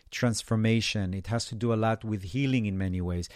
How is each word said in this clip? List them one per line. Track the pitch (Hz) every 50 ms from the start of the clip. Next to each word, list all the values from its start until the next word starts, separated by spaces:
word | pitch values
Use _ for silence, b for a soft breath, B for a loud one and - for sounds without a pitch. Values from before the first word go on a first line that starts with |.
| B -
transformation. | - - - 120 110 - - - 113 110 110 113 113 113 107 - - 110 98 90 92
It | 98 - -
has | 113 117 -
to | - 117
do | 107 117 117 113
a |
lot | 110 110 113 113 107 -
with | 110 107 98 95
healing | 87 95 131 139 135 131 127 110
in | 104 95 95
many | 95 92 92 90
ways. | 87 87 87 87 87 B B